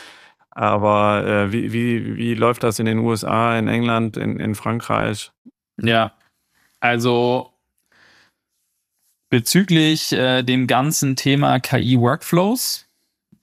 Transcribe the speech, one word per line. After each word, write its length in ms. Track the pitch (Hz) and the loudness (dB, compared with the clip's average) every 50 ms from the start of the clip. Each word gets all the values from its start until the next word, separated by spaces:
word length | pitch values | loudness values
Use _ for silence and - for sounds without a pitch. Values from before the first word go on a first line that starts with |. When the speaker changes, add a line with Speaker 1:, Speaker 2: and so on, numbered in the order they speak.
| - - - - - - _ _ _ _ | -20 -20 -20 -20 -20 -20 _ _ _ _
Speaker 1:
Aber, 800 | - - 113 104 104 104 104 104 104 104 104 104 104 101 98 | -8 -4 -2 0 0 2 2 2 2 2 2 2 2 0 0
äh, 240 | 101 104 104 101 95 | 0 0 0 0 0
wie, 220 | 107 117 107 110 113 | -2 -4 -4 -4 -4
wie, 420 | 117 120 120 117 110 104 110 110 | -2 -2 0 -2 -2 -4 -6 -6
wie 160 | 110 117 117 117 | -4 -4 -2 0
läuft 300 | 110 117 117 120 - - | 2 2 0 0 0 -2
das 160 | 117 110 - | -2 -2 0
in 80 | 113 | -2
den 100 | 110 110 | 0 0
U 160 | 113 113 117 113 | 0 0 0 -2
S 100 | 104 - | -2 -2
A, 320 | - 110 113 117 117 117 | -2 0 0 2 2 0
in 120 | 113 110 | 0 0
England, 500 | 107 113 117 120 117 117 113 113 110 107 | 0 -2 0 0 0 0 0 -2 -2 -4
in, 220 | - 104 107 110 113 | -6 -6 -6 -4 -4
in 160 | - 107 107 | -4 -6 -6
Frankreich? 760 | - - 110 113 117 - - 110 107 110 107 107 107 - - _ _ - - _ _ _ _ _ - | -4 -4 -4 -6 -4 -4 -2 -2 -2 0 -2 -4 -6 -10 -16 _ _ -20 -20 _ _ _ _ _ -4
Speaker 2:
Ja, 340 | 113 117 113 113 110 107 _ _ _ _ _ _ _ _ _ _ _ _ _ - | -2 0 2 2 0 -2 _ _ _ _ _ _ _ _ _ _ _ _ _ -2
also 760 | 120 120 120 117 120 123 120 120 120 123 123 127 - _ _ _ _ _ _ _ _ _ _ _ _ _ _ _ _ _ _ _ _ _ _ _ _ _ _ _ _ _ _ _ _ _ _ _ _ - | -2 0 0 0 0 2 2 2 2 2 0 -2 -4 _ _ _ _ _ _ _ _ _ _ _ _ _ _ _ _ _ _ _ _ _ _ _ _ _ _ _ _ _ _ _ _ _ _ _ _ 0
bezüglich, 800 | 127 120 113 - - 175 202 - 165 160 156 156 156 151 - - | 0 0 2 2 2 2 4 4 4 4 4 2 2 0 -2 -2
äh, 300 | 139 110 127 127 127 127 | -2 0 0 2 0 0
dem 240 | 123 123 127 127 127 | 0 0 0 0 0
ganzen 500 | 117 120 123 135 151 156 - 143 135 131 | 2 2 2 2 0 0 -2 -2 -2 -2
Thema 440 | - - 139 139 143 143 135 127 127 | -2 0 0 2 2 2 2 2 0
K-I-Workflows, 1300 | - - 131 120 98 123 131 120 120 120 147 - - - 170 175 185 208 254 247 - - - - - _ _ _ _ _ _ _ _ _ _ _ | 0 0 0 0 2 4 4 4 4 2 0 -2 -4 0 0 2 2 2 0 -2 -4 -6 -8 -8 -12 _ _ _ _ _ _ _ _ _ _ _